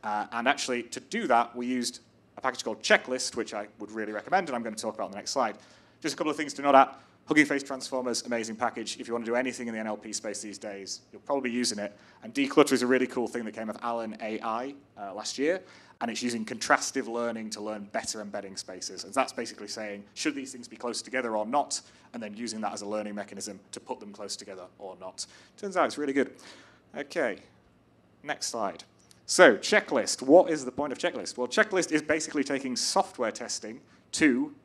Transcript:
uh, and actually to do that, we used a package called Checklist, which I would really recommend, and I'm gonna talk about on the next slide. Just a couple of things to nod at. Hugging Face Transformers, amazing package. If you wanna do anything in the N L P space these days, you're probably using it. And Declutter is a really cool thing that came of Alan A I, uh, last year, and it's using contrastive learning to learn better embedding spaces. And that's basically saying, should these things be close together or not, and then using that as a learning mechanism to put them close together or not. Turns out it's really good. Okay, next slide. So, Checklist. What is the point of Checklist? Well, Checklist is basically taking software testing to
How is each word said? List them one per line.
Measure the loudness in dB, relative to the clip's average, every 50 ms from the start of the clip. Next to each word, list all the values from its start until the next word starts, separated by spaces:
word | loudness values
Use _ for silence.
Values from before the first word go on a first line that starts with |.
| -4
uh, | -2 -2 -2 -4 -4
and | -6 0 2
actually | 2 2 2 0 -2 -2 -4 -4
to | -8 -12 -14
do | -10 -6 -6 -4 2
that, | 6 6 6 6 2 -2
we | -6 -4
used | -2 -2 -2 -2 -4 -6 -8 _ _ _ _ _ _ _
a | -4
package | -4 -4 -4 -2 -6
called | -6 -6 -4 4
Checklist, | 4 4 4 4 -2 -4 -2 -4 -4 -4
which | -4 -6 -4 -6
I | -8 -8 -10 -12 -14
would | -14 -8
really | -6 -6 -6 -4 -6
recommend, | -8 -2 2 2 2 2 0
and | -4
I'm | -4
gonna | -4 -4 -6
talk | -4 -6 -6 -4
about | -4 -6
on | -6
the | -6
next | -10 -8 -2
slide. | 0 0 0 0 -2 -8 -18 -20 -20 -20 -20 -20 _ _
Just | -6 -6 -4
a |
couple | -2 -2 -2
of | 0
things | -2 -4 -6 -6
to | 0
nod | 4 8 10
at. | 10 8 8 2 -16 -20 -20 _ _ _
Hugging | 4 6 6 6
Face | 6 2 -2 -2
Transformers, | -4 -8 -10 -6 -4 -4 -2 0 0 -2 -2 -2
amazing | -2 -2 -2 -2 -4 -2
package. | -2 -2 -2 -2 -4 -8 -8 -8 -10
If | -6
you | -4 -4
wanna | -4 -2
do | 0 0
anything | 0 0 -2 -4 -6 -8
in | -6 -6
the | -6
N | -4
L | -4 -6
P | -6 -8 -8 -8
space | -6 -6 -6 -8 -6
these | -10 -10 -12 -10
days, | -10 -10 -10 -10 -10 -10 -12 -12 _ _
you're | -20 -18
probably | -4 -2 -2 0 0 0
using | 0 0 0 0 -2 -4
it. | -6 -8 -8 -14 -20 -20 -20 -18
And | -18 -6 -2
Declutter | 0 0 6 8 8 8 8 6
is | 2 4
a |
really | 4 4 4 4
cool | 2 0 -4 -4
thing | -4 -4 -6 -8
that | -8 -8
came | -8 -8 -8
of | -8 -6
Alan | -4 -4 -4 -4 -4 -6 -8 -8
A | -8 -6 -6 -6 -4
I, | -4 -4 -4 -4 -8 -10 -14 -20 _ _
uh, | -12 -12 -10 -10
last | -8 -8 -8 -4 -2
year, | 0 0 0 -2 -6 -14 -20 -20 -20 -20 -10 _
and | -6 -6
it's | -4 -2
using | -2 -2 -2 -2 -4
contrastive | -6 -6 -6 2 4 4 4 4 -2 -4 -4 -4
learning | -2 -4 -2 -2 -2 -4 -6 -6 -8
to | -8 -6
learn | -6 -6 -6 -8 -10
better | -6 -8 -6 -6 -6 -8 -8
embedding | -10 -8 -8 -8 -8 -8 -12
spaces. | -12 -12 -12 -12 -12 -10 -10 -10 -12 -12
And | -4 0
that's | 0 0 0 -2
basically | -8 -8 -8 -10 -12 -12
saying, | -10 -8 -8 -8 -8 -8 -10 -14 -16 -10
should | -4 -4 -4 -2
these | -4 -10 -10
things | -12 -14 -16
be | -16 -14
close | -8 -8 -6 -6 -6
together | -8 -4 -4 -4 -2 0 -2
or | -2 -2
not, | 0 0 0 0 0 -6 -8 -8 -14 -20 -20 -20 -14 -12
and | -10
then | -10 -10 -8
using | -8 -8 -8 -6 -4
that | -4 -4
as | -4 -6 -6
a |
learning | -4 -4 -4 -4 -6 -8
mechanism | -8 -10 -10 -10 -12 -10 -10 -12 -14 -16 -16
to | -16 -16
put | -10 -10 -10 -10
them | -10 -16 -14
close | -12 -10 -10 -10
together | -10 -10 -14 -14 -14 -14 -18 _
or | -16 -14 -14 -14 -12
not. | -14 -14 -12 -12 -14 -14 -14 -20 -20 -20 _
Turns | -10 -10 -2 2
out | 2 2
it's | 2 2
really | -2 -2 2 2
good. | 2 2 2 -2 -18 -20 -20 -20 -20 -20 -20 -20 _ _ _ -12
Okay, | -12 -10 -6 -2 -2 -2 -2 -2 -6 -12 -20 _ _ _ _ _ _ _ _ _ _ _ _ _ _
next | -8 -8 -6 -6 -6 -6
slide. | -2 -2 -2 -2 -4 -6 -16 _ _ _ -20 _ -20 _ _ 0
So, | 10 12 12 12 12
Checklist. | 8 2 4 4 4 4 4 0 2 2 2 -2 -2
What | 6 10 10 10 10 8
is | 2 -2 -2
the | -6
point | -4 -4 -4 -4 -4
of | -2
Checklist? | -2 -2 -2 -2 -8 -8 -4
Well, | -4 -4 0
Checklist | 4 2 2 4 4 0 2 2
is | 0 0
basically | 2 2 0 0 0 -2 0 -2 0
taking | 0 -2 -2 -2 -4 -4
software | -2 -2 2 2 2 0 0 -2 -2 -2 -2
testing | -2 -4 -8 -8 -8 -8 -8 -10 -12 -12 -16 _ -20 -20 _ _ 2
to | 6 6 6 6 6 0 -2 -6 -18 _